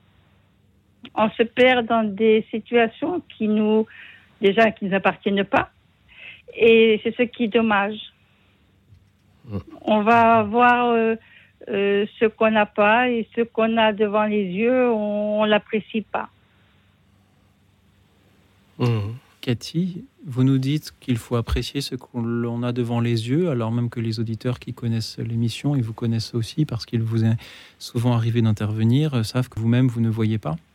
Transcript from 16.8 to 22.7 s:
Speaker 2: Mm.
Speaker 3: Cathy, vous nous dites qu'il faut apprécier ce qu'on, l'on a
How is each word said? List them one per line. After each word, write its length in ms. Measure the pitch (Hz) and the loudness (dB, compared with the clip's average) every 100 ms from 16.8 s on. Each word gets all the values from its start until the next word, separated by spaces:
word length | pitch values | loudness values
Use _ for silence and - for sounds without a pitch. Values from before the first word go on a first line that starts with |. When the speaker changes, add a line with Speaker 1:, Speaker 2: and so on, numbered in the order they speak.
| _ _ _ _ _ _ _ _ _ _ _ _ _ _ _ _ _ _ _ - | _ _ _ _ _ _ _ _ _ _ _ _ _ _ _ _ _ _ _ -2
Speaker 2:
Mm. 340 | 120 113 101 123 _ _ | 0 0 -4 -10 _ _
Speaker 3:
Cathy, 640 | - 113 - 160 185 180 262 _ 226 | -6 -6 -4 -4 -4 -6 -16 _ -10
vous 160 | 123 | 0
nous 140 | 131 135 | 2 2
dites 340 | 131 151 - - | 0 -4 -6 -16
qu'il 180 | - 117 | -6 -6
faut 180 | - 120 | -2 -4
apprécier 460 | 113 131 120 139 | -2 -4 -2 -8
ce 120 | 139 131 | -8 -10
qu'on, 260 | - 123 | -10 -8
l'on 400 | 117 117 120 120 | -4 -4 -4 -4
a 100 | 120 | -4